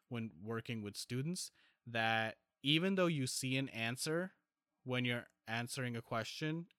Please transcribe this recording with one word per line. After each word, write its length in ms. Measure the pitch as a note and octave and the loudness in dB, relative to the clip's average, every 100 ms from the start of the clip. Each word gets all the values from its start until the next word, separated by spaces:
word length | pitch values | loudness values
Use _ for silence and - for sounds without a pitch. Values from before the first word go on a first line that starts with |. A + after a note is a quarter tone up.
| - | -8
when 220 | A#2 A2+ D#2 | -6 -6 -8
working 400 | G#2+ A2+ A#2+ A2+ | -6 -4 -4 -4
with 140 | G#2 - | -4 -6
students, 560 | - B2 D#3 F3+ - _ _ _ A#2+ | -4 -2 -2 -4 -6 _ _ _ -6
that 500 | A#2 A2+ A2+ A2 - _ _ | 0 4 4 2 -4 _ _
even 340 | C3+ D#3+ F#3+ F#3+ | 4 6 6 4
though 100 | F3 | 4
you 200 | D3+ B2+ | 4 0
see 300 | - C3 C3 | 0 0 0
an 120 | C3+ | 0
answer 640 | A2+ A2+ B2 D#3 E3 F#3+ _ _ _ _ _ | -2 -2 -2 0 0 -2 _ _ _ _ _
when 200 | B2+ B2 | -2 0
you're 220 | B2 A#2+ - _ - | 2 0 -4 _ -4
answering 500 | A2+ A#2+ - B2 A#2 | -4 -2 -4 -4 -4
a 60 | |
question 640 | - A#2 G#2+ - D#3 E3 E3+ | -4 -4 -2 -4 -4 -4 -6